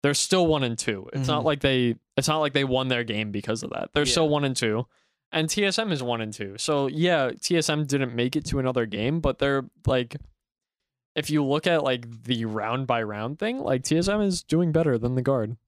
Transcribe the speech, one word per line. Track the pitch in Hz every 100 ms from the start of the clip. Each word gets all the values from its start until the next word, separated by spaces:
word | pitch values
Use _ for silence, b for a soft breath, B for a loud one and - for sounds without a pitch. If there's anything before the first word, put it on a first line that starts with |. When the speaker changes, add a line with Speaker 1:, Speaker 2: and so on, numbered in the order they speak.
Speaker 1:
they're | 143
still | 143 - 185 170
one | 151
and | 127 117
two. | - 101 -
It's | 135 135
not | 147
Speaker 2:
Mm-hmm. | 147
Speaker 1:
like | 143
they, | 143 127 123 113 _ -
it's | 135
not | 156
like | 151
they | 139 139
won | 127 131
their | 123 117
game | 107 107
because | 101 101 117
of | -
that. | 50 50
They're | 147 139
still | - 156
Speaker 2:
Yeah. |
Speaker 1:
one | 147 139
and | 131
two, | 117 107 123 _ _ _ _
and | 160 160
T | -
S | 202 185
M | 226
is | 151
one | 123 117
and | 110
two. | 104 101 101
So | - 147 139
yeah, | 151 175 165 131 -
T | - 170
S | 151
M | 151 147
didn't | 139 131 117
make | 123 151
it | 147
to | 139
another | 127 127 113
game, | 98 113 165
but | 143 127
they're, | 139 139 127 _ -
like, | 131 120 - - _ _ _ _ _ _ _ _ -
if | 147
you | 151
look | 139 147 180
at, | 165
like, | 139 127 117 113 117
the | 123 113
round | 107 107 123 131
by | 120
round | 107 104 113 151
thing, | 214 262
like, | - 131
T | - 156
S | 175
M | 208
is | 202 180
doing | - 156 175
better | 156 160 120
than | 120 127
the |
guard. | 123 135 110 117